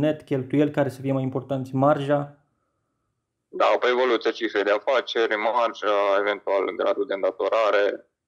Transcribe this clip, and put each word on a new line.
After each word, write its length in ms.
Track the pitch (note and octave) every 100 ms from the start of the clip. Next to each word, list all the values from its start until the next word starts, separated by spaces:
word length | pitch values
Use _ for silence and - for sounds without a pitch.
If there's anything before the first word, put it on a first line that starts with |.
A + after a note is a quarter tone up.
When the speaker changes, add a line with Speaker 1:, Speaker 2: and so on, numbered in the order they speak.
Speaker 1:
net, 180 | D3+ D3+
cheltuieli, 540 | - C3+ B2+ C#3+ D3 D3
care 100 | C#3
să 120 | -
fie 120 | C3+
mai 160 | C3+ C3
importanți, 440 | C3 A#2+ C3+ C3
marja? 460 | C3 C#3 C#3+ C#3 C#3+ C#3+ - _ _ _ _ _ _ _ _ _ _ _ -
Speaker 2:
Da, 200 | A#2 G#2
pe 60 | A#2+
evoluția 400 | B2 B2+ A2+ A#2
cifrei 320 | A2+ A2+ G#2
de 80 | G2
afaceri, 680 | G#2 - B2+ - A#2+ A2+ G#2
marja, 600 | A2+ A2 A2+ G2+ G2+ G#2 G2+ G2
eventual 440 | G#2 G#2 - G2 F2+ F2+
gradul 300 | G#2 G2+ G2
de 80 |
îndatorare, 960 | G2 F#2+ - G2 A2 G#2+ G2+ G2+ - - _